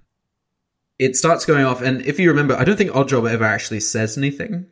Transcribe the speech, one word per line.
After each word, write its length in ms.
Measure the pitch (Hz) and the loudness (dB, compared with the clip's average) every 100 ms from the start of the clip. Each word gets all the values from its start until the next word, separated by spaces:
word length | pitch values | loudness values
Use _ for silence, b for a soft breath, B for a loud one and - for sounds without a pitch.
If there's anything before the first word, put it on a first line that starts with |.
| _ _ _ _ _ _ _ _ _ - | _ _ _ _ _ _ _ _ _ -4
it 160 | 131 - | -2 2
starts 300 | 165 165 - | 2 2 2
going 200 | 147 135 | 2 2
off, 160 | 123 | 0
and 240 | 127 127 - | -2 -2 -4
if 140 | 143 | 2
you 100 | 180 | 4
remember, 260 | 147 143 127 | 4 2 2
I 80 | |
don't 140 | 131 208 | 2 2
think 140 | 190 | 0
Oddjob 380 | 131 139 131 113 | 0 0 0 0
ever 140 | 113 | 0
actually 360 | 110 107 - 107 | 0 0 -4 -6
says 380 | - 113 110 123 | -4 -4 -4 -2
anything. 500 | 139 139 - 175 - | -4 -4 -8 -8 -10